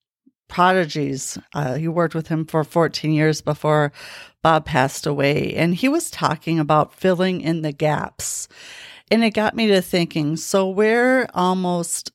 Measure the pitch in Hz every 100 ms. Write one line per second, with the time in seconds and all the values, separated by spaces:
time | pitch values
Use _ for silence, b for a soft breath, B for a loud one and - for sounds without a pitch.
0 | _ _ _ _ - - 180 185 156 151
1 | 139 131 - - - 147 143 131 165 165
2 | 165 165 - 160 156 160 147 170 151 -
3 | 151 156 156 151 - 147 151 151 147 B
4 | B B B B 160 160 - 143 135 -
5 | 156 147 139 147 - - 165 180 269 330
6 | - - - 156 - 160 151 151 - -
7 | 190 175 185 180 160 165 156 143 151 147
8 | - - - - - B B B B B
9 | B 220 226 214 214 226 214 196 - 185
10 | 165 160 147 160 - 196 190 190 220 233
11 | 247 262 233 - 180 185 180 175 170 -
12 | -